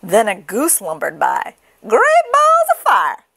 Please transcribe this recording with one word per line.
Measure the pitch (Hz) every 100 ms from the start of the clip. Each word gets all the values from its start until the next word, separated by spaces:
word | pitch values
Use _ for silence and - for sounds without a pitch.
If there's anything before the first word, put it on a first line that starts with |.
Then | 180 185 220
a |
goose | 185 147 202 320 -
lumbered | 190 156 143 156
by. | 139 - - - _ _ -
Great | - 539 640 494
balls | 571 622 640 659
of | 740
fire! | - 214 156 - _